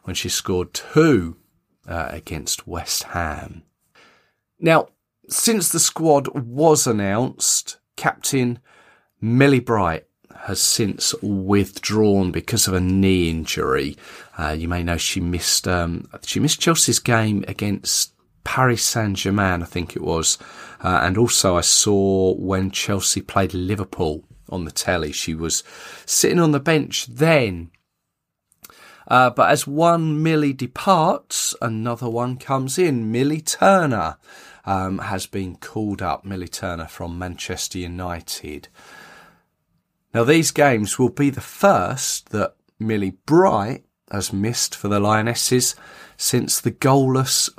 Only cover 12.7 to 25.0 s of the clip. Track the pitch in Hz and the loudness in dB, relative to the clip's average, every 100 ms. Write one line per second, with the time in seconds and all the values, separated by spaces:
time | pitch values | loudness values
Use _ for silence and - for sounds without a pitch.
12.7 | 92 90 95 95 92 85 82 76 - 71 | 0 2 4 4 4 2 -2 -4 -4 -2
13.7 | 67 69 71 - - - - 78 78 82 | -2 -2 -8 -16 -20 -18 -8 -6 -4 -4
14.7 | 87 85 85 - - 87 87 - - - | -4 -2 -2 -2 -2 -2 -2 -2 -2 0
15.7 | 90 85 87 - - - - 143 - - | -2 -2 -6 -10 -16 -8 -2 0 2 2
16.7 | 165 - - - 117 110 104 - 98 104 | 2 2 0 2 2 2 0 -2 -6 -4
17.7 | 98 - - - _ _ _ - - 131 | -4 -2 -2 -4 _ _ _ -6 0 2
18.7 | 117 - - 107 98 101 101 98 90 85 | 2 0 0 -2 -2 0 2 2 0 -4
19.7 | - 82 - 78 82 80 - - - - | -6 -6 -6 -4 -2 0 -2 -6 -20 -20
20.7 | - 92 90 73 95 117 - 98 87 82 | -6 0 2 2 2 2 4 2 2 2
21.7 | - - 101 98 95 92 - 92 95 95 | 2 4 2 4 4 2 0 -2 -2 -2
22.7 | - - 101 92 - - - 95 92 90 | -4 -4 -2 -2 -4 -2 -2 0 -2 -4
23.7 | 101 98 - 87 76 - - - 92 80 | -4 -4 -2 -2 -2 -10 -20 -12 -8 -6
24.7 | - - 92 | -4 -2 -2